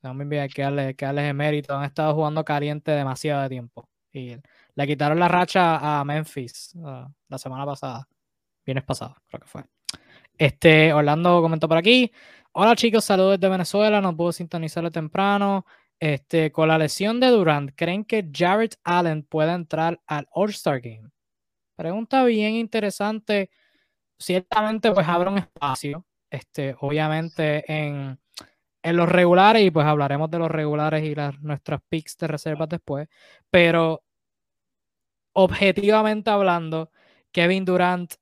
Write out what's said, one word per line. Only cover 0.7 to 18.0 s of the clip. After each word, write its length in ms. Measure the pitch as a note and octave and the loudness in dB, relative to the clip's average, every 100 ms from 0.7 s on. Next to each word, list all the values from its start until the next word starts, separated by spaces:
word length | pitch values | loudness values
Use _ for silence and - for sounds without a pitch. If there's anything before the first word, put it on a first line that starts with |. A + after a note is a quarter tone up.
| C#3+ C3+ | -2 -4
hay 60 | |
que 120 | C3+ C#3 | -6 -6
darles 180 | C#3+ D3 | -2 -2
el 80 | |
mérito. 420 | C#3 D3+ D3+ C#3+ C#3 | -2 -2 -2 -4 -6
Han 80 | |
estado 300 | C#3 C#3 D#3 | -6 -2 0
jugando 300 | D3+ D3+ D3+ | 0 -2 -4
caliente 480 | D#3 D3 D3 D3+ - | -4 -4 -4 -6 -2
demasiado 500 | D3 C3+ C3 D3+ C#3+ | -2 -2 -6 -4 -4
de 60 | C3+ | -4
tiempo. 380 | B2+ A#2+ - - _ _ | -8 -14 -20 -20 _ _
Y 240 | C#3+ B2 A#2+ _ _ _ - | -16 -14 -16 _ _ _ -6
le 100 | C#3+ | -4
quitaron 340 | C#3+ D3 D#3+ | 0 0 2
la 80 | F3 | 2
racha 720 | F3 F3+ F#3+ E3+ D#3+ D3+ D3 | 2 2 2 2 0 -2 -2
a 40 | |
Memphis, 680 | C#3+ D3+ D3+ - A#2+ - - F3 | -2 -6 -6 -10 -12 -16 -20 -18
ah, 240 | D#3 B2+ C3 - _ | -16 -16 -18 -20 _
la 100 | C3 | -14
semana 280 | C3+ C3 C#3+ | -10 -8 -8
pasada. 420 | C#3+ C3+ B2 C#3 _ _ _ _ _ - | -6 -8 -10 -16 _ _ _ _ _ -6
Viernes 180 | C3+ | -6
pasado, 320 | - C3 A#2+ _ _ | -4 -8 -8 _ _
creo 120 | - | -20
que 80 | _ | _
fue. 160 | D3+ - _ - - _ - _ _ | -20 -20 _ -18 -18 _ -20 _ _
Este, 540 | D3 - E3+ D#3 D#3 | 0 4 6 8 6
Orlando 480 | D3+ D3 D#3 F3 F3 | 4 2 2 2 2
comentó 260 | E3 D#3+ D#3 | 2 0 0
por 100 | E3 | 2
aquí: 340 | F#3 B3+ A#3+ _ - - _ | 4 4 2 _ -20 -20 _
"Hola, 240 | - G#3+ A#3 | 2 4 4
chicos, 280 | A#3 G#3+ | 4 2
saludos 360 | - F#3+ F#3+ G3 | 2 2 4 4
desde 100 | F#3+ | 2
Venezuela. 500 | F#3 E3+ G3+ G#3+ G#3 | 0 -2 2 2 2
No 160 | F#3+ D#3+ | 0 -2
pude 160 | E3+ | -4
sintonizarlo 560 | E3 E3+ E3+ D#3+ - E3 | -4 -8 -6 -6 -6 -6
temprano". 760 | D#3+ D#3 - G3 G3+ G3+ G3 - _ _ _ | -6 -6 -2 0 0 0 -2 -6 _ _ _
Este, 500 | D#3 C#3 _ E3 D#3 | -4 -4 _ 0 0
con 180 | D#3+ D#3+ | 0 2
la 100 | D#3+ | 2
lesión 420 | D#3 - G3+ A#3 | 0 -2 -4 2
de 80 | B3+ | 4
Durant, 440 | A#3 E3 D3 C#3 - | 4 4 2 -2 -6
¿creen 280 | E3+ F#3+ | -4 -4